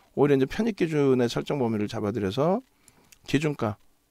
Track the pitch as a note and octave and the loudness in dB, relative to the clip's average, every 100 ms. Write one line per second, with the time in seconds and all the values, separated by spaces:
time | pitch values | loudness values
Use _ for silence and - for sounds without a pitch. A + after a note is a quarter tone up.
0 | _ - C#3+ C#3 C3 - A3+ G3+ E3+ D3+ | _ 0 4 4 2 0 -2 0 -2 2
1 | C#3 B2+ A#2 D3 - D3 A#2 A2 G#2 A2+ | 4 4 2 -2 -4 -2 -2 -2 -4 -4
2 | G#2 G2+ G2 A2 D3+ G#3 - _ _ _ | -4 -2 -2 0 0 0 -4 _ _ _
3 | _ - - C#3+ D#3 C#3+ A2 G#2 _ _ | _ -20 -4 -2 -2 -2 -4 -6 _ _
4 | _ | _